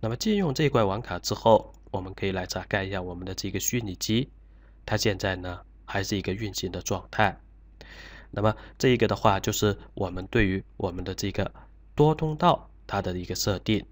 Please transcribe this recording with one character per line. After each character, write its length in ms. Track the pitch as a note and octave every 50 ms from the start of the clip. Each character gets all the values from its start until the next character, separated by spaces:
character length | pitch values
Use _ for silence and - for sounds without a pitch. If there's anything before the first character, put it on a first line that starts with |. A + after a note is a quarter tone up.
那 80 | - A2
么 80 | A2+
禁 180 | B2 - A3 G#3+
用 180 | G3+ G3 D#3 C3
这 160 | C#3 D#3+ C#3+
块 140 | - A#2+ A2
网 180 | G2 F#2+ G#2
卡 200 | B2 - F2+ F2
之 120 | - - G#2
后， 400 | - - A2+ A2+ G#2 - - - - - - -
我 80 | F#2+
们 120 | F#2 F#2+ F#2+
可 120 | - -
以 60 | G2 F#2+
来 120 | F#2 F2+
查 180 | F#2 - F#2+ F2+
看 200 | - - G#2 F#2+
一 60 | F#2+
下 100 | G2 F#2+
我 140 | F2+ F2+ F2+
们 100 | F2 F#2
的 80 | F#2+ F#2
这 200 | - - G2 F#2
个 80 | F#2+
虚 200 | - - - B2
拟 140 | A#2 G2+ F2+
机， 340 | - - - G#2+ A2+ C3 - - - - - - - - - - - -
它 120 | - A2
现 200 | G#2 - A2+ G2+
在 200 | F#2 - G2 F#2+
呢， 240 | F#2 F#2 F#2 F2+ - - - - - -
还 180 | - - G2+ G2
是 140 | - A2
一 60 | G2 F2+
个 100 | - F#2
运 200 | G2 A2+ G#2 F#2
行 200 | - - G2 E2+
的 100 | F2+ -
状 240 | - G2+ F#2 - -
态。 320 | - - G#2+ G2 F2+ - - - - - - - - - - - - - - - - - - - -
那 100 | - G2+
么 100 | A2 G#2+ - - - -
这 120 | - - C3+
一 80 | B2+
个 100 | A#2 A#2
的 80 | G#2 G#2+
话， 240 | G2 - A2 G2+ G2
就 140 | - - G#2+
是 260 | - - G#2 G2+ - - - -
我 160 | - G2+ F#2
们 160 | F2+ F#2 F#2
对 180 | F#2+ - A#2+ G#2+
于 180 | F#2+ F#2+ F#2+ - - -
我 140 | - - F#2+
们 140 | F2 F2+ F#2
的 100 | F#2 F#2+
这 160 | - - G2+
个 220 | F#2+ - G2+ E2+ - - - - - - - - -
多 180 | - D3 D3+ D#3
通 240 | D3+ D#3+ D#3 D#3
道 320 | D3+ - F3 D3+ - - - - - -
它 160 | - - G2+
的 160 | F#2+ G2 F2+
一 80 | F2+ F2+
个 80 | - F#2
设 280 | - - - G2+ F2+
定。 260 | - - A2+ - - -